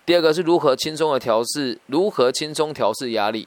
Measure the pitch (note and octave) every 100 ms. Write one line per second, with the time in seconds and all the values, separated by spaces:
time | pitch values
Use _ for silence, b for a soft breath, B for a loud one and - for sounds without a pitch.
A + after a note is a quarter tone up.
0 | - F3 D#3+ D#3 E3 E3+ D3 C3 D#3 D#3
1 | D#3 C3 A#2 A2 A#2+ D3 C3 - - C#3+
2 | G3 - B2+ - D#3 D#3 D#3 C#3 G#2+ A2
3 | B2+ A2 G#2 A2